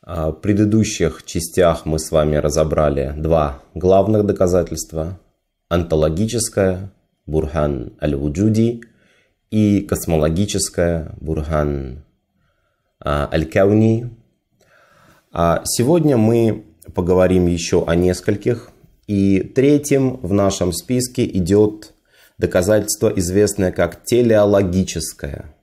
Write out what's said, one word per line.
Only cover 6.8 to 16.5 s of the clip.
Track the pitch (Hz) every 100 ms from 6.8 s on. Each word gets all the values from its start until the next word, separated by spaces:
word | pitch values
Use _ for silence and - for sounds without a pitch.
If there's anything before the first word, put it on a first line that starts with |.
| 98 _ _ _ -
Бурхан | 78 78 78 76 67 60 -
аль-Вуджуди, | 76 69 73 73 107 107 113 120 - _ _ _ _ _ _
и | 110 104 101
космологическое – | 98 92 - 82 76 82 101 98 - - 85 85 80 -
Бурхан, | 76 80 76 78 73 71 65 65 - _ _ _ _ _ _ _ _ _
а, | - 73 71
аль-Кауни. | 80 78 101 98 107 110 113 123 - _ _ _ _ _ _ _ _ _ _ _
А | - 85 82
сегодня | - - 120 175 151 123
мы | 107 117 113